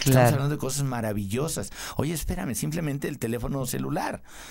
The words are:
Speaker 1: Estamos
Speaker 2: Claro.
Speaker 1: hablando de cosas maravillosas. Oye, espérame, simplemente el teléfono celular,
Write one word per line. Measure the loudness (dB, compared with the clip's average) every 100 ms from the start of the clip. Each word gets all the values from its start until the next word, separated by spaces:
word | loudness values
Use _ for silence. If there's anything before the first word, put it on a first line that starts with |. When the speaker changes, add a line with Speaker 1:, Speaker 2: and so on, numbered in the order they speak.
Speaker 1:
Estamos | 6
Speaker 2:
Claro. | 8 8
Speaker 1:
hablando | 6 2
de | 0
cosas | -2 0
maravillosas. | 0 0 -2 -2 -2 -2 -2 -2 -6 -8 -8 0
Oye, | 0
espérame, | 0 -2 -2 -2
simplemente | -2 -2 -2 -2 -2 -4
el | -4
teléfono | -2 -2 -2 -2 -2
celular, | -2 -2 -2 -2 -6 -12 -16 -16